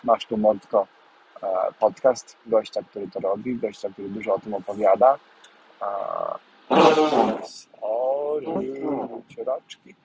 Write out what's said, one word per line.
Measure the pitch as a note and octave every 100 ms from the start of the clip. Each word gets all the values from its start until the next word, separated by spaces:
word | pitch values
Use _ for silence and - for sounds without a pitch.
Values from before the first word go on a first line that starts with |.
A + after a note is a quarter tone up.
Masz | B2 A2 -
tu, | A2
mordko, | G#2+ G#2 - A2 G2 _ _ _ _ -
e, | G2+ F#2 F#2+ -
podcast | G#2+ F#2 C3 A#2+ - - A#2
gościa, | A2 G#2+ -
który | F2 G#2+ F#2+
to | G2
robi, | F#2+ G2+ A#2 A#2+
gościa, | A2+ G2+ G2
który | F#2+ G2
dużo | G2+ G#2+
o | F#2+
tym | A2
opowiada. | G#2 - G#2 G#2 G2 B2+ C#3+ _ _ - _ _ _
E, | G2+ G2+ - G1+ G1+ - _ _ _ C3 D#3+ D#3 D3+ B2+ G#2+ -
sorry, | - - - _ G#2+ A2+ C3 C#3 D3 D3+ C#3 F3+ C3 - C#3+ - A#2+ A#3 -
ciuraczki. | - A#2 C#3 _ - F#3 G3